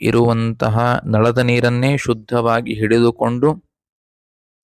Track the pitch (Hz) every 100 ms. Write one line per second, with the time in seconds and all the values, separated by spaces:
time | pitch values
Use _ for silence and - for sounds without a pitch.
0 | 117 117 117 113 113 113 117 110 120 123
1 | - 107 113 120 123 120 120 120 131 143
2 | - 113 107 120 117 117 120 107 107 117
3 | 117 113 120 123 143 156 _ _ _ _
4 | _ _ _ _ _ _